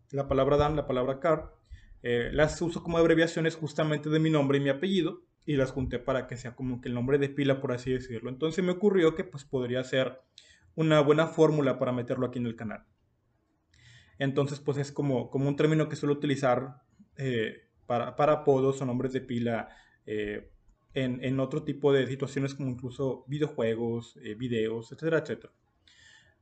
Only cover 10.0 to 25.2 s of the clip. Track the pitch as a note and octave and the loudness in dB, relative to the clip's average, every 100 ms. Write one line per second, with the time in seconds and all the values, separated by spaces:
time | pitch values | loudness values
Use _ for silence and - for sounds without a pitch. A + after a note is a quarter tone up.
10 | B2+ - _ - - _ _ - D#3+ D3+ | 0 -4 _ -20 -20 _ _ 0 4 6
11 | C#3+ D3+ D#3+ E3 D#3 D3+ C3 B2 C3 B2 | 6 4 2 4 4 6 2 2 0 -2
12 | A#2 C3 B2 B2+ A#2+ - A2 G#2 - _ | -2 -2 -2 -2 -6 -6 -10 -10 -14 _
13 | _ _ _ _ _ _ _ _ - - | _ _ _ _ _ _ _ _ -20 -20
14 | _ - C#3 C#3+ C3+ C#3+ - C#3 C#3 - | _ -6 -2 0 0 -2 -4 -4 -4 -2
15 | C#3+ B2 A#2 C3+ C#3 C#3+ D3+ D#3 D3+ D3 | 0 0 -2 -2 0 2 2 2 0 -2
16 | D3 C#3+ D3 C3+ C3+ B2 C3+ - _ _ | -2 0 0 0 2 2 -2 -12 _ _
17 | _ - C3+ A#2+ G#2+ - _ _ - A#2+ | _ -8 -4 -2 -4 -6 _ _ -4 -4
18 | B2 C3+ D3 D3+ D3 C3 C3+ C3+ C3+ B2 | -2 0 2 2 2 2 2 0 -2 -2
19 | B2+ B2+ - A#2+ A#2 A2+ - - _ _ | -2 -4 -4 -4 -2 -2 -6 -16 _ _
20 | - G#2+ G#2 G#2 - _ _ _ _ C#3+ | -8 -6 -6 -8 -12 _ _ _ _ -4
21 | B2+ B2 C3 C3+ C3 D3+ - C#3 C#3+ C#3 | -2 -2 -4 -2 -2 -4 -6 0 4 4
22 | B2 C3+ C3+ C#3+ C3+ - C3 A#2+ B2+ C3+ | 2 -4 -6 -4 -4 -4 -6 -6 -8 -6
23 | C3+ A#2+ B2+ D3 D3 D3 A2+ A2+ A#2 A#2 | -4 -4 -8 -4 -2 0 -2 0 -2 -4
24 | A#2 - A#2 G#2+ B2 A#2 A2 A2+ A2+ C#3 | -8 -14 -12 -8 -4 -2 -2 -4 -10 -8
25 | D#3+ D#3+ | -2 -2